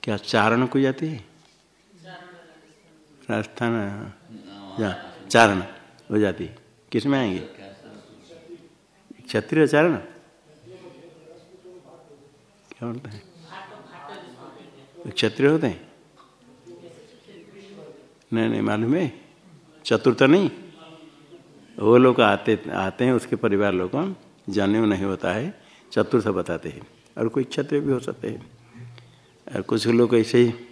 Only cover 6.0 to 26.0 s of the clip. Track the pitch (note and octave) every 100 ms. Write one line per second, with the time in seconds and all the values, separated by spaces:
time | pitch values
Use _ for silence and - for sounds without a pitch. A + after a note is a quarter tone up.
6 | - G#2+ G#2 F2 E2+ - _ _ _ A#2
7 | A#2 C#3 A#2 F#2 - - G2 - - G#2+
8 | - - - E3+ - - - _ _ _
9 | _ - - A2+ - D#3 D3 D3 E3+ B2+
10 | F2+ - - _ _ - F3+ F#3 F3 -
11 | - - - - - - - - - -
12 | - - - _ _ _ _ - A#2+ A#2
13 | G#2+ G#2 - - - - - - - F3
14 | - G3 - - - - - - - -
15 | - - A2 A2 C3+ D#3+ C#3 E2+ - -
16 | _ _ - _ - - - - E3+ -
17 | D3 A#3+ - E3+ E3 G3+ G3 G3+ - -
18 | - _ _ A2+ A2+ A2 G#2+ G#2+ A2+ D#3
19 | D#3 - - _ - - _ - - A2+
20 | C3+ A#2 C3+ F3 F3 - - - - -
21 | - - - - - - - - G#2 B2
22 | B2+ A#2+ A2 G2 - G#2+ - F#2+ F#2+ -
23 | B2 B2 - A2 A#2 G2 G2+ F#2 F2+ C3
24 | F#3+ F#3 - _ - G2 G2 G#2+ A2+ G2
25 | G2 F#2 F#2 G2 D3+ - - - - -